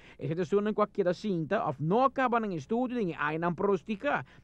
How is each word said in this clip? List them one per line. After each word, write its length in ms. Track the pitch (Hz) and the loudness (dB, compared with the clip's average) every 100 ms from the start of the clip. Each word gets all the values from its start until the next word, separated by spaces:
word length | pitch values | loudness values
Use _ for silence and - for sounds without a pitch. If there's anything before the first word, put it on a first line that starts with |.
| - - | -20 -10
Esse 160 | 139 | -6
é 240 | 165 180 202 | -4 0 2
o 60 | |
que 100 | 208 | 2
qualquer 420 | 208 208 - 175 180 | 0 0 2 0 0
cinta 500 | 214 175 147 214 - | -2 -2 0 0 0
of 160 | 135 | -2
não 220 | 156 214 | 0 4
acaba 420 | 262 277 254 233 220 | 2 2 0 2 0
em 80 | |
estudo 420 | 170 135 233 254 247 | -6 -2 -2 -2 -2
nem 200 | 185 143 | -2 -2
aí 240 | 147 156 | -2 0
não 160 | 175 160 | -2 0
prostica. 680 | 202 196 - 214 285 226 139 - | 0 0 -2 -4 -2 -2 -4 -18